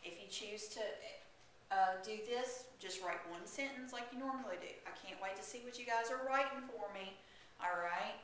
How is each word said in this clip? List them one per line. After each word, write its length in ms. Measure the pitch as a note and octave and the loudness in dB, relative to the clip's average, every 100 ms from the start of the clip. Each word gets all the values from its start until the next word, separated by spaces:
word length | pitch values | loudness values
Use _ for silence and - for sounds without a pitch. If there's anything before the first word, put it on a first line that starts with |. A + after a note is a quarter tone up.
| F3 | -8
If 100 | E3+ | -8
you 60 | G3 | -6
choose 380 | F#3+ G#3 G#3+ G#3+ | -6 -4 -4 -4
to, 100 | A3+ G#3+ - A3 - - - - - - | -2 -2 -2 -6 -10 -14 -20 -20 -20 2
uh, 300 | F#3+ F#3 F#3 | 8 8 8
do 140 | G#3+ G#3+ | 0 -2
this, 400 | G#3+ A#3+ B3+ - - - | 2 2 2 0 -6 -10
just 240 | G3 F#3 | -6 -2
write 160 | F3+ - - | 0 -2 -4
one 160 | E3+ - | -6 -4
sentence 460 | - C4+ C4 B3+ | 0 0 -2 -4
like 160 | A#3+ A#3+ | -4 -4
you 60 | B3+ | -2
normally 360 | C4+ C4+ B3 - | 0 0 -2 -4
do. 100 | - - - | -4 -8 -10
I 80 | - G3 | -10 -8
can't 160 | F#3 | -4
wait 140 | F#3+ G3 | -2 -2
to 80 | |
see 160 | - B3 A#3+ | -2 -4 -6
what 120 | A#3+ | -6
you 80 | A#3+ | 2
guys 240 | A3+ A#3 | 4 4
are 160 | B3+ C4 | 2 4
writing 380 | C4+ C#4 B3+ B3+ | 6 6 2 -4
for 160 | A3+ G3+ | -4 -4
me. 180 | G3 F#3+ G3 - - - - | -4 -6 -10 -16 -20 -20 -2
All 240 | F3+ F3 | 2 2
right? 320 | F3 F3 G#3 - | 2 2 0 -4